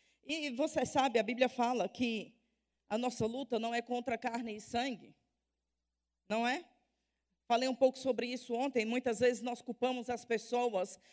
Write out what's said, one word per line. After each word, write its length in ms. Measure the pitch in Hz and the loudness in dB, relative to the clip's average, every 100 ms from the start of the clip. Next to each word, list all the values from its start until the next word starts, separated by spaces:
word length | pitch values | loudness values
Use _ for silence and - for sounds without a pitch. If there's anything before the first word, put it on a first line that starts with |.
| _ _ | _ _
E 260 | - 311 294 | -6 -4 -2
você 360 | 240 302 311 254 | 0 0 0 0
sabe, 320 | 294 262 226 | 2 4 4
a 40 | |
Bíblia 260 | 214 247 254 | 2 2 2
fala 380 | - 240 254 190 | 2 0 0 -2
que 480 | - 240 220 - - _ _ _ _ - | -2 -2 -2 -6 -16 _ _ _ _ -4
a 80 | 220 | -2
nossa 300 | 247 233 226 | -2 0 -2
luta 320 | 247 277 226 | -2 -2 -2
não 160 | 226 | 0
é 80 | 233 | -2
contra 340 | 233 247 247 226 | -2 -4 -2 -2
carne 400 | 247 233 233 214 | -2 -4 -4 -8
e 40 | |
sangue, 540 | - 240 269 208 113 - _ _ _ _ _ _ _ _ _ _ - | -4 -2 -2 -4 -10 -20 _ _ _ _ _ _ _ _ _ _ -4
não 220 | 220 240 | 0 0
é? 160 | 294 339 _ _ _ _ _ _ _ - | 0 -4 _ _ _ _ _ _ _ 2
Falei 220 | 240 262 | 2 2
um 80 | 247 | 4
pouco 200 | 262 - | 4 4
sobre 300 | 262 226 247 | -2 -2 -2
isso 280 | 247 - | -4 -4
ontem. 300 | 233 277 254 | -2 0 0
Muitas 360 | 220 247 254 214 | 0 0 0 2
vezes 200 | 247 226 | 4 2
nós 220 | 240 240 | -2 -6
culpamos 480 | - 214 254 254 240 | -8 -2 0 0 -4
as 140 | 240 | -6
pessoas 720 | - 220 - 240 247 202 208 - _ | -2 -2 0 0 2 0 -2 -8 _